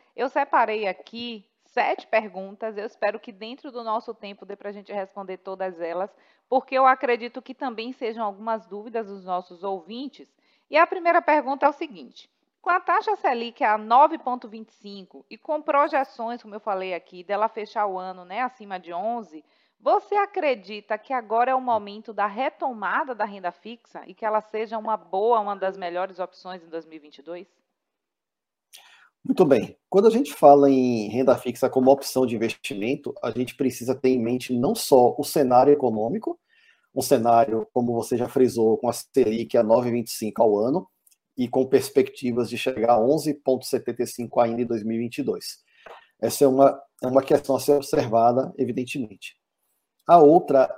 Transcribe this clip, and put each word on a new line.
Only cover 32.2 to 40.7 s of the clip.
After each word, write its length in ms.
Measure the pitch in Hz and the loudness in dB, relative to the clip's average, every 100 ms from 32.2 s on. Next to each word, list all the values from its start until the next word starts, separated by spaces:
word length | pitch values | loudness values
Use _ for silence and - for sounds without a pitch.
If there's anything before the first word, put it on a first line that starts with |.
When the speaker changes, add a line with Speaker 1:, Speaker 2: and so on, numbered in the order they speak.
| 127 | -2
Speaker 2:
de 100 | 113 | 0
investimento, 800 | 113 - - 104 110 143 - - | -4 -4 -10 -6 -4 -6 -8 -8
a 80 | 120 | -8
gente 260 | 120 127 - | -6 -6 -4
precisa 380 | 135 127 123 | -4 -4 -6
ter 160 | 127 131 | 0 0
em 120 | 127 | 2
mente 320 | 113 123 - | 0 -4 -2
não 200 | 123 147 | -2 0
só 420 | 226 - 135 120 - | -2 4 6 6 2
o 60 | |
cenário 480 | 139 165 127 123 143 | -2 0 4 6 6
econômico, 680 | 147 127 110 113 214 330 349 _ _ _ _ _ | 4 2 -2 -4 -6 -8 -10 _ _ _ _ _
um 80 | - | -6
cenário, 640 | 123 123 117 117 113 113 107 | 0 2 4 4 4 0 -2
como 200 | 123 120 | -2 -2
você 240 | 117 107 117 | -2 -2 -2
já 100 | 120 | -2
frisou, 500 | 135 123 117 110 107 | 2 2 4 2 2
com 120 | 120 | 0
a 40 | |
Selic 640 | - - 139 107 113 113 120 | -4 -2 0 2 0 0 2
a 60 | |
nove 280 | 110 120 123 | 4 4 2
vinte 160 | 120 117 | -2 -6
e 60 | |
cinco 280 | - 107 104 | -8 -4 0
ao 160 | 113 104 | 2 2
ano 300 | 117 | 0